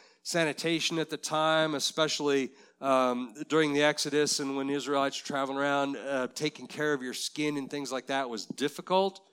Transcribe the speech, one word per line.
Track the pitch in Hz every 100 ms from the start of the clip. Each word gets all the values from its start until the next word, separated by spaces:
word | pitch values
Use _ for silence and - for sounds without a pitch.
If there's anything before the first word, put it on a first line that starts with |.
| - _
sanitation | - 175 156 135 165 165 - 165
at | 151
the | 151
time, | - 156 160 160 156 143
especially, | - - 156 - 143 139 127 - - _
um, | 135 131 127 123 123 104 -
during | 156 151
the | 143
Exodus | 147 147 151 147 147 -
and | 139 139
when | 139
Israelites | 143 131 143 135 -
were | -
traveling | 139 135 139
around, | 139 139 139 131
uh, | 135 135 123 -
taking | 151 - 127
care | 147 151
of | 143
your | 127
skin | 110 - - 151 147
and | 131
things | 147 131
like | 131 -
that | 139 131
was | 113 -
difficult. | - 143 - - 185 196 - _